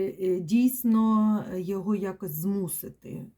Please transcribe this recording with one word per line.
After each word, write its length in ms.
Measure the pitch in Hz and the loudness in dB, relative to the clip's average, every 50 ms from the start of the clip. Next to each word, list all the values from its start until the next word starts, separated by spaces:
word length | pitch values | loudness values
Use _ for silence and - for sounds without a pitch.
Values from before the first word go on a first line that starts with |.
| 190 - - - | 2 0 -2 -2
е, 200 | 185 185 180 185 | 0 0 0 0
дійсно 1040 | 175 151 208 240 247 254 254 - - 233 220 220 220 220 220 214 214 214 214 208 - 214 185 | 0 2 2 4 4 4 2 2 2 2 4 4 4 4 4 4 4 4 2 2 -2 -4 -6
його 380 | 185 180 175 202 196 175 202 214 | -6 -4 -4 -4 -4 -2 -2 -2
якось 380 | 196 190 190 185 - 202 175 147 | -2 -2 -4 -6 -6 -8 -8 -6
змусити. 920 | 156 165 196 196 202 185 160 - - - - 139 - _ - - - - - - | -4 -2 -2 -2 -2 -2 -4 -6 -8 -10 -14 -16 -16 _ -14 -12 -12 -12 -14 -18